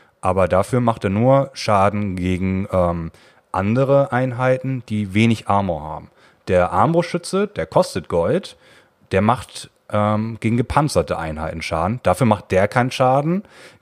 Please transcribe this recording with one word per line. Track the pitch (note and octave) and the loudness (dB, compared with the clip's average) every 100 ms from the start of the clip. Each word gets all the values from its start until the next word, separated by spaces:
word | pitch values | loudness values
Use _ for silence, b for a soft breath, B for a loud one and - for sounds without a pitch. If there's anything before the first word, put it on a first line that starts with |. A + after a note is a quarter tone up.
| b _ | b _
aber | F#2+ F#2 F2+ | -2 0 2
dafür | F2+ G2+ B2+ | 2 0 0
macht | A#2+ A2+ | 0 0
er | G#2 | -2
nur | G2 B2 C3+ C3+ | 2 4 4 2
Schaden | - - G#2 G2 G2+ G#2 | -4 0 2 2 0 -4
gegen, | F#2 F2+ F#2 F#2+ F#2+ G2 | -2 -2 0 0 -2 -2
ähm, | F#2+ F2 E2+ D#2+ b b b _ | 0 0 -2 -8 b b b _
andere | - G2 A#2 C3+ C#3 C3+ | -2 0 0 2 2 2
Einheiten, | B2 C3 A#2+ B2+ C3 C3+ C3 - | 0 -2 -2 0 0 -2 -8 -6
die | G#2+ G2+ | -4 -2
wenig | G2 A2+ A2 - | 2 2 2 0
Armor | G2+ G2 D#2 | 0 0 -4
haben. | D2+ D#2 - b b b - | -8 -12 -14 b b b 0
Der | F2+ F2 | 2 2
Armbrustschütze, | F2 A#2+ E3 E3+ E3+ - F#3 G3+ | 2 2 2 0 -4 -4 -4 -4
der | - E3 | -4 0
kostet | - F#3 G2 D#2+ | 0 0 -2 -4
Gold, | F2 E2+ D#3+ - - b b b _ _ | 0 0 -2 -4 -14 b b b _ _
der | F#2+ | 2
macht, | G#2 B2 - - - _ - | 2 0 -4 -18 -20 _ -6
ähm, | G#2+ G#2 G#2+ A2 A2+ | 0 0 0 -4 -4
gegen | A2+ A#2+ | -2 0
gepanzerte | B2 - D3+ - D#2+ D#2+ | 0 -2 0 0 0 -4
Einheiten | D#2+ D#2 D#2+ E2 | -6 -8 -8 -8
Schaden. | - D#2+ E2+ B2 | -6 -2 -2 -2
Dafür | - F#2 A2 | 0 2 2
macht | G#2 - | 2 0
der | F#2 G2+ | 0 2
keinen | B2+ B2+ | 0 -2
Schaden | - C3 C3+ D3 F#3 B B B B | 0 2 2 0 -4 B B B B